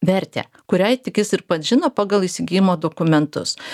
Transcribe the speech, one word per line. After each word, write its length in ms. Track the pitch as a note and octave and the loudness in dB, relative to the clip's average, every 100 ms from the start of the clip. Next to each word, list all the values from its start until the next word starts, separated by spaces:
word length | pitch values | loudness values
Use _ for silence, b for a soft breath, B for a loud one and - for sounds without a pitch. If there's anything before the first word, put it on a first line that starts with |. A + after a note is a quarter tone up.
vertę, 440 | E3+ F#3+ F#3 - - b | 0 0 -2 -8 -10 b
kuriai 360 | - F3+ G3+ B3+ | -2 0 2 0
tik 220 | - - | -2 -2
jis 140 | G#3 F#3+ | 0 -2
ir 80 | |
pats 240 | - E3 D3+ | -2 -4 2
žino 220 | B3 E4 | 2 2
pagal 320 | - G3+ G#3 | -2 0 0
įsigijimo 540 | F#3 - E3+ F#3 F#3 F3 | 0 -4 -2 2 2 2
dokumentus. 800 | D#3+ - E3 D3+ D3 - - - B | -2 -2 2 2 2 -4 -6 -8 B